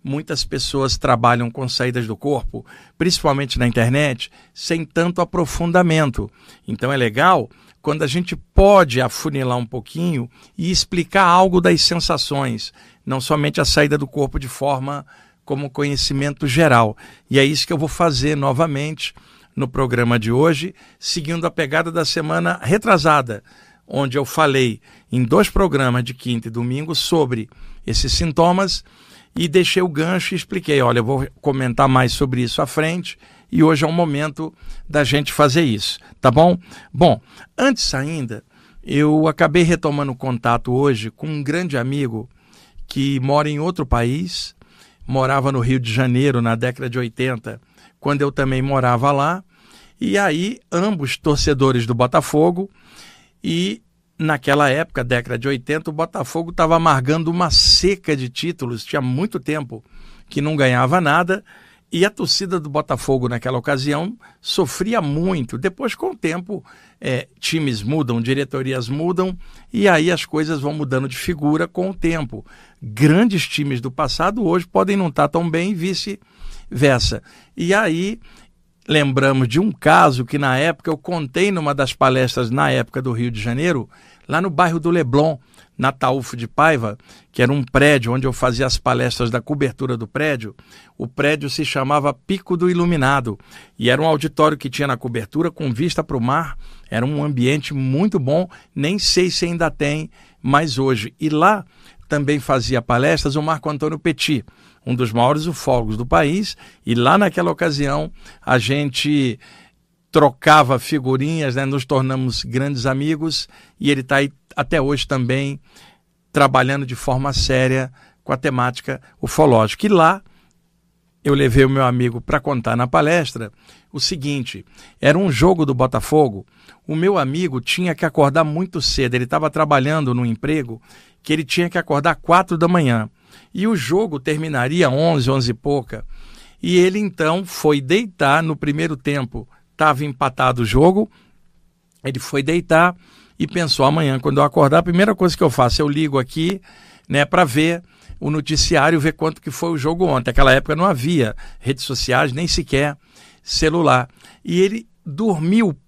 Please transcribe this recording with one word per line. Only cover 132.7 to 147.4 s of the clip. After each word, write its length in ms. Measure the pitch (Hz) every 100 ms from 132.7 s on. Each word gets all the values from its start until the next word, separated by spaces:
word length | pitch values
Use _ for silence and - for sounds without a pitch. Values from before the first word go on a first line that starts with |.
| 180 139 113 107 _ _ - _
e 140 | - 214
o 80 |
jogo 440 | 202 117 180 214 143
terminaria 680 | 127 151 160 139 123 170 151
onze, 400 | 135 170 151 120
onze 220 | 135 120
e 20 |
pouca, 500 | 113 143 143 - 110 - - - - - _
e 140 | 170 180
ele 200 | 180 202
então 480 | 208 - 156 175
foi 360 | 180 - 156 143
deitar 600 | 131 190 233 - 139 151
no 140 | 165
primeiro 420 | 151 147 147 160 143
tempo, 500 | - 143 123 117 117 _ _
tava 280 | - 156 135
empatado 600 | 147 127 139 135 131 123
o 20 |
jogo, 460 | 113 131 160 190 220 _ _ _ _ _ _ _ _ _
ele 140 | 135 127
foi 240 | - 139
deitar 540 | 139 170 175 160 180 180 _ _ _ _
e 80 |
pensou, 400 | - 175 160 -
"Amanhã 340 | 135 156 147 135
quando 200 | 143 139
eu 40 |
acordar, 360 | 143 165 139 160
a 40 |
primeira 300 | 170 175 208
coisa 240 | 196 180 -
que 60 |
eu 80 | 160
faço, 300 | 127 123 -
eu 60 | 151
ligo 300 | 143 156 135
aqui, 420 | 127 160 165 190 _ - - _ _
né, 180 | 139
pra 180 | 143 175